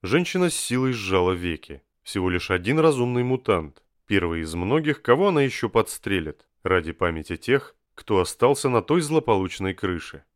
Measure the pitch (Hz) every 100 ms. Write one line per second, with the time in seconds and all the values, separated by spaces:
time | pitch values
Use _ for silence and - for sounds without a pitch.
0 | 92 139 175 190 180 - - 123 131 123
1 | 95 95 90 92 87 80 - 71 _ _
2 | - 101 92 90 - 92 87 151 160 135
3 | 123 123 123 127 - 95 78 - _ _
4 | _ 101 87 82 80 85 90 143 151 147
5 | - 127 202 165 139 - 113 113 107 -
6 | - 98 78 - _ _ - 92 80 82
7 | 90 80 78 85 - 135 - _ _ -
8 | - 101 87 - 123 139 139 123 - 165
9 | 147 160 131 104 95 - 95 92 98 87
10 | - - _